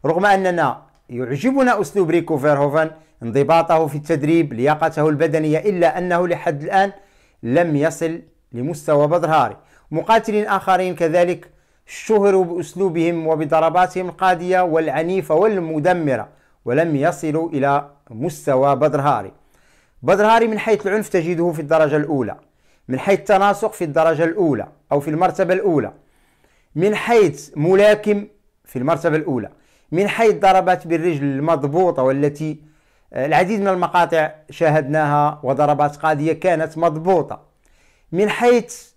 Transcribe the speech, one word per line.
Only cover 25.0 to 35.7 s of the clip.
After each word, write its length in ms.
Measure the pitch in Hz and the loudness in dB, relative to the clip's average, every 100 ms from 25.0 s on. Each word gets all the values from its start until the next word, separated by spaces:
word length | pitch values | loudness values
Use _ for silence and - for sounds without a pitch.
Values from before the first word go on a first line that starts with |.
في 100 | 147 | -2
المرتبة 440 | 156 185 180 175 | 0 0 0 -2
الأولى، 380 | 185 196 156 98 - _ _ _ _ _ _ _ | 0 0 0 -2 -12 _ _ _ _ _ _ _
من 200 | 147 196 | -2 -2
حيث 560 | 208 214 240 180 147 - 147 | -2 2 4 4 0 -14 -4
ملاكم 680 | 160 190 208 208 208 208 208 _ _ _ | 2 6 6 4 0 -2 -4 _ _ _
في 140 | _ 127 | _ -6
المرتبة 380 | 131 160 165 156 | -2 0 0 -2
الأولى، 320 | 160 127 101 _ _ _ _ | -2 -6 -6 _ _ _ _
من 160 | 165 196 | -2 -2
حيث 260 | - 226 | 2 2
ضربات 520 | 170 196 190 180 180 165 | 4 4 4 2 -2 -2
بالرجل 380 | 165 170 151 | -2 -2 -2
المضبوطة، 800 | 143 135 156 160 143 156 180 143 | -2 -2 -2 -2 0 2 0 2
والتي، 580 | 131 135 143 147 156 151 - _ _ _ _ | 0 2 -2 -2 -8 -10 -16 _ _ _ _
آه، 140 | - 139 | -6 0
العديد 340 | 156 185 214 | 2 2 0
من 80 | 196 | 0
المقاطع 640 | 185 170 180 165 165 156 - - | 0 0 0 2 0 -2 -6 -20
شاهدناها 920 | - 165 156 139 156 147 147 147 151 | -2 2 2 0 0 2 2 0 -2
وضربات 540 | 131 135 147 | -4 0 2